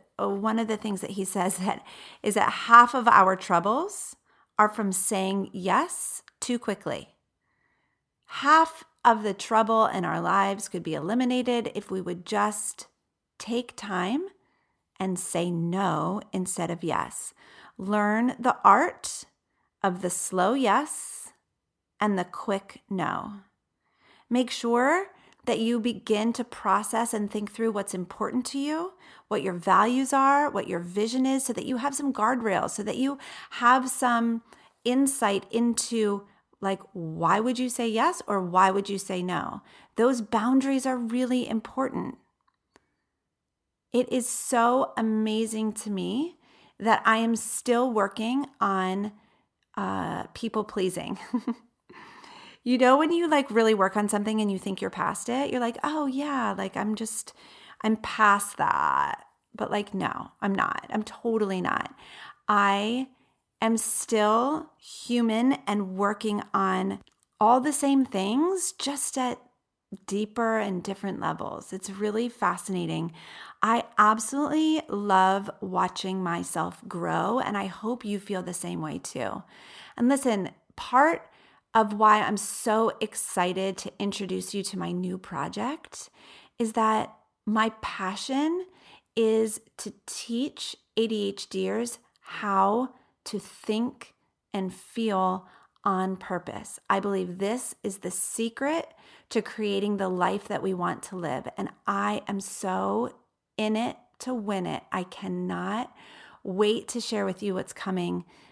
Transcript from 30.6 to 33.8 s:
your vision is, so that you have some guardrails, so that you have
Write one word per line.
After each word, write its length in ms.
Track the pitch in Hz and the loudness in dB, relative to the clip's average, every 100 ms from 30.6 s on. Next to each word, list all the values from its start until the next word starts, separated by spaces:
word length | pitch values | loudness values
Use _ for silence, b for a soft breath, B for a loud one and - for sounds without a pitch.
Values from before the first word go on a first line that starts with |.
| - | -4
your 140 | 170 | -4
vision 440 | 175 185 220 254 | -4 -2 -2 0
is, 200 | 262 269 | 2 0
so 80 | 262 | 0
that 140 | 233 - | -4 -4
you 100 | 247 | -2
have 180 | 277 | -2
some 180 | 277 285 | -2 -4
guardrails, 580 | - 214 254 226 190 - | 0 0 2 0 0 0
so 120 | - | -4
that 140 | 202 - | -4 -2
you 220 | 269 277 B B B | -2 -2 B B B
have 380 | - 240 262 | 2 4 4